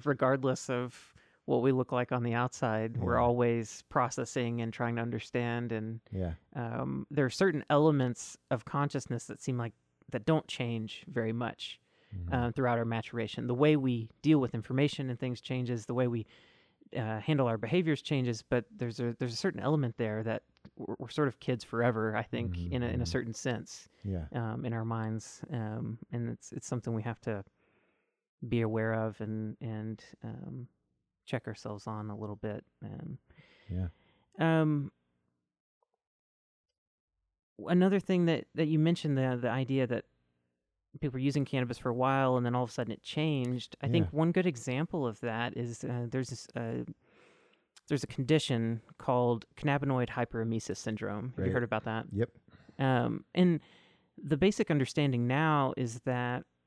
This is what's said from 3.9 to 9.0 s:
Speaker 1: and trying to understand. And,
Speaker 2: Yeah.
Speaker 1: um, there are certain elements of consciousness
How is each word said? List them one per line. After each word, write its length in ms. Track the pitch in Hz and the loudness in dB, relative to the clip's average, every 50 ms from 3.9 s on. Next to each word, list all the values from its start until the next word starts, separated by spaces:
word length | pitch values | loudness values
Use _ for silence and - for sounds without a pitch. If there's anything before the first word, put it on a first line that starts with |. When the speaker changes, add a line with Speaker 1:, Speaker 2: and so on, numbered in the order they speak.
| - 147 123 120 - - 123 - - 139 120 117 117 120 | 0 0 2 2 0 -4 -6 -4 -2 -2 -2 0 -2 -2
Speaker 1:
and 100 | 117 113 | -4 -4
trying 240 | 113 - 123 117 117 | -2 -2 -2 -2 0
to 60 | 117 | -2
understand. 720 | 117 120 120 110 - - - 123 120 120 117 120 120 117 113 | -2 -4 -4 -6 -6 -4 -2 -2 -2 0 -2 -2 -2 -2 -4
And, 260 | 110 110 110 113 117 - - - | -4 -4 -6 -8 -10 -12 -8 -4
Speaker 2:
Yeah. 220 | 98 92 85 80 - - _ - | -2 -2 -2 -4 -6 -10 _ -8
Speaker 1:
um, 500 | - 120 113 117 120 131 135 135 135 135 - | -8 -6 -4 -4 -4 -4 -4 -4 -4 -6 -4
there 140 | 147 151 139 | 0 0 0
are 40 | 127 | 0
certain 360 | - - 190 196 156 143 - - | 2 2 2 2 2 0 0 2
elements 680 | 147 147 151 160 151 139 131 123 120 - - - - - _ _ | 4 6 6 6 6 6 4 2 0 -4 -8 -14 -16 -18 _ _
of 120 | 135 117 - | -4 -4 -4
consciousness 640 | - - 143 143 139 - 139 | -4 -2 0 0 0 -2 -4